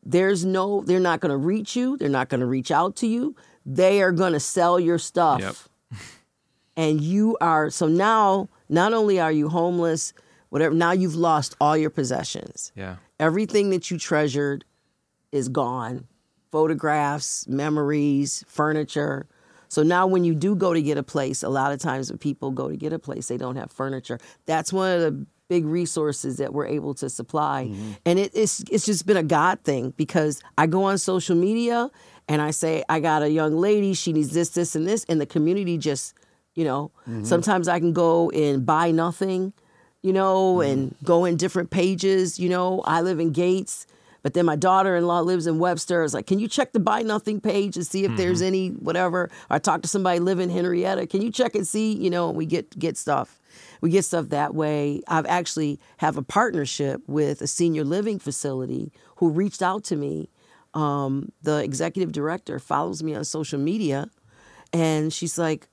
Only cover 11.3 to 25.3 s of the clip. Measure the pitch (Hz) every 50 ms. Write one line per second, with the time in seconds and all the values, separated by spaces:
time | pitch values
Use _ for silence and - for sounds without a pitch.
11.3 | 160 151 135 - - _ 147 147 151 160 156 - - - 143 120 127 127 - -
12.3 | - - - - - - - - _ - 98 92 92 87 _ _ _ _ 151 160
13.3 | 160 190 220 208 - 208 202 202 190 180 156 - 180 165 - - 165 151 151 147
14.3 | 127 143 147 143 139 139 - _ _ _ _ _ _ _ _ _ _ _ _ _
15.3 | - 143 131 117 127 - 135 120 127 127 120 113 127 127 127 - _ _ _ _
16.3 | _ _ _ _ - 156 156 160 160 139 - 156 147 151 147 143 143 147 135 -
17.3 | - - - - 127 135 143 151 151 151 147 143 151 151 143 147 143 139 143 135
18.3 | - - - _ - - 151 151 156 151 151 - - 151 147 151 139 139 135 -
19.3 | _ _ _ _ _ - _ _ - - 151 160 175 180 190 190 185 185 175 170
20.3 | 165 151 139 190 208 180 185 185 170 165 151 139 151 143 135 - - 151 139 131
21.3 | 135 - - 98 131 135 135 143 143 135 - 160 127 131 135 127 - - - 147
22.3 | 139 - - 135 131 131 131 139 156 143 143 151 160 160 - 147 143 - 123 -
23.3 | 123 123 131 127 127 135 - - - - 135 135 135 131 123 - 120 120 - -
24.3 | - _ _ - 160 160 156 - 185 190 190 190 185 175 165 156 - 135 139 -